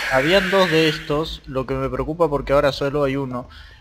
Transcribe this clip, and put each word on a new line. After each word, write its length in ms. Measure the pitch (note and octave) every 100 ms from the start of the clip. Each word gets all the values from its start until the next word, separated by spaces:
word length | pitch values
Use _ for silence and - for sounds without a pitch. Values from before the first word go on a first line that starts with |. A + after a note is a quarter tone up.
| -
Habían 400 | C3 D3 G3 F#3
dos 200 | G3 F3+
de 180 | D#3+ D#3+
estos, 540 | D#3 - D3 D#3 -
lo 220 | D3+ C3 B2+
que 80 |
me 160 | C3 C3
preocupa 360 | B2+ C3 E3+ D#3
porque 240 | C#3+ B2+
ahora 180 | C#3 C#3+
solo 320 | - C#3+ D3
hay 120 | C#3 C#3
uno. 340 | C3 B2 - - - -